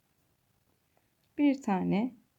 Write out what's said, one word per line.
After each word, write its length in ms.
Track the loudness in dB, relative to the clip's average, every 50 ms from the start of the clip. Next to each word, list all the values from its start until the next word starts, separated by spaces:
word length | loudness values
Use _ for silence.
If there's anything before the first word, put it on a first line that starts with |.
| _ _ _ _ _ _ _ _ _ _ _ _ _ _ _ _ _ _ _ _ _ _ _ _ _ _ _ 0
bir 240 | 2 2 2 0
tane 520 | -2 -2 -2 0 0 0 0 0 -2 -4 -6 -12 _ _ _